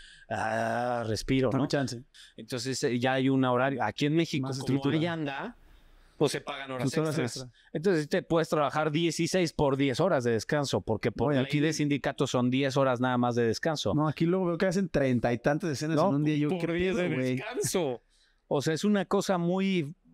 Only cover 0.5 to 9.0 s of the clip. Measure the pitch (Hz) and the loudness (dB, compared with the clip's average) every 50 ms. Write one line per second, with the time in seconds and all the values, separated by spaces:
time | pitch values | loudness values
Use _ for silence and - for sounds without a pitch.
0.5 | 110 113 117 113 113 117 120 123 123 120 113 110 107 - - - 131 131 127 120 | -2 -2 -2 -2 -2 -2 -2 -2 -2 -2 -2 -2 -4 -4 -2 0 0 2 2 2
1.5 | 113 135 139 143 - 143 135 113 123 117 135 _ _ - - - _ - 117 - | 2 0 0 0 0 -2 -2 -4 -6 -12 -14 _ _ -20 -20 -20 _ -20 -12 -10
2.5 | 131 123 113 131 131 - - 135 120 123 120 131 131 135 131 135 135 135 131 127 | -8 -6 -6 -6 -4 -2 -2 0 0 2 2 2 2 2 2 2 4 4 4 2
3.5 | 123 123 127 135 139 117 120 104 - - 143 147 151 165 165 - - 143 131 131 | 2 2 2 0 0 0 -2 -2 -2 0 0 2 2 2 0 0 -2 -4 -4 -4
4.5 | 131 135 135 127 131 139 135 139 151 160 156 175 165 160 156 143 139 139 165 233 | -6 -4 -2 0 0 0 2 0 0 0 0 -2 -2 -4 -6 -6 -6 -8 -8 -10
5.5 | - - - - - - - - - - - - _ _ 156 135 - 147 - - | -12 -16 -20 -20 -20 -20 -20 -20 -20 -20 -20 -20 _ _ 0 0 0 -2 -8 -8
6.5 | 143 135 135 135 131 127 127 135 - 165 156 160 151 160 127 117 - 131 127 123 | -10 -10 -10 -8 -6 -4 -2 -2 0 0 -2 -2 -2 -2 -4 -4 -6 -10 -14 -14
7.5 | - _ _ _ - 165 156 208 185 156 151 143 - 180 - - 160 170 160 - | -18 _ _ _ -10 -2 0 2 2 2 0 0 -2 -2 0 2 0 0 2 2
8.5 | 175 156 147 131 123 151 156 156 147 151 | 2 2 2 0 0 0 -2 0 0 0